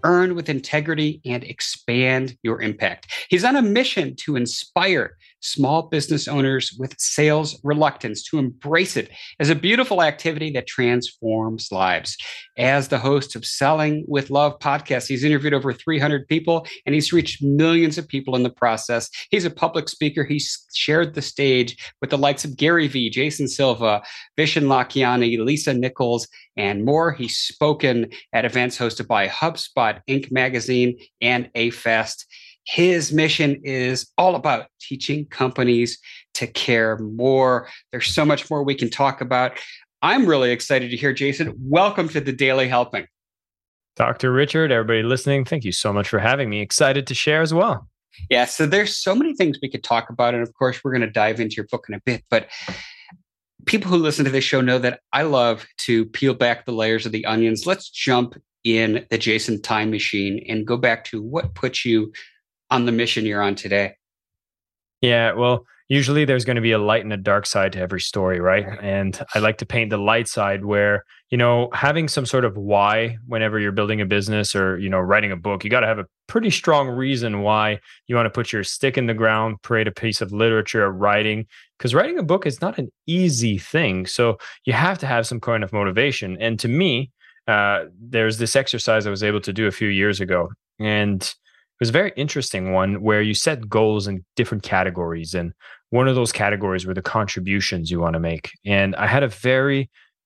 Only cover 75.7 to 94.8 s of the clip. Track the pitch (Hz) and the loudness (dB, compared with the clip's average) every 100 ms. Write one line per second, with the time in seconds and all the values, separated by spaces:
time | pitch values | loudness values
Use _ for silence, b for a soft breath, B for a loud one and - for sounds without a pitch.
75.7 | 120 110 107 92 _ - 226 226 - - | 0 0 -2 -6 _ -4 -2 0 0 2
76.7 | 151 135 123 131 131 117 104 101 107 107 | 2 2 -2 -2 -2 -2 -2 0 2 0
77.7 | 107 B B _ 120 113 - 117 110 95 | -2 B B _ 0 0 -2 -4 -4 -6
78.7 | - 135 135 120 110 110 110 110 104 - | -2 0 0 -2 2 2 2 0 -4 -2
79.7 | 117 110 - 113 104 98 104 113 110 104 | 0 0 -2 -4 -2 -4 0 2 2 0
80.7 | 113 101 92 104 104 107 107 107 B B | 0 0 2 2 2 0 -2 -6 B B
81.7 | _ 127 127 254 349 170 175 170 123 185 | _ 0 2 2 0 0 0 0 -4 -6
82.7 | - 131 _ - 175 180 127 120 98 - | -4 -8 _ -4 2 2 2 0 -2 -2
83.7 | 151 143 92 92 - 117 101 B B - | 0 0 0 -4 0 0 0 B B -2
84.7 | 120 170 190 135 123 113 120 117 117 98 | 0 0 0 -2 -2 -2 -6 -2 -2 -2
85.7 | 110 101 95 139 123 101 92 113 110 113 | -2 0 2 0 0 -6 -4 -4 -2 -2
86.7 | 131 190 123 135 _ b b - 104 101 | 0 2 0 -4 _ b b -2 2 2
87.7 | 101 78 90 117 120 110 110 117 139 127 | 0 -4 -14 -4 0 0 0 2 2 2
88.7 | 120 - 110 104 98 104 104 104 98 107 | -4 2 2 2 -2 0 0 -2 0 -2
89.7 | 95 110 98 104 95 95 90 82 - _ | 0 0 2 2 0 0 0 0 -6 _
90.7 | _ 107 104 104 95 - - _ _ _ | _ -2 0 0 0 -4 -12 _ _ _
91.7 | _ 117 131 202 - 147 147 123 98 92 | _ 0 2 0 -2 -4 -4 -4 -4 0
92.7 | 95 95 98 107 107 107 104 - 143 110 | 0 0 0 2 2 2 0 0 -2 -2
93.7 | 110 110 107 101 95 90 - 127 107 - | 2 2 2 -2 -8 -10 -4 -2 -2 -2
94.7 | 95 | 0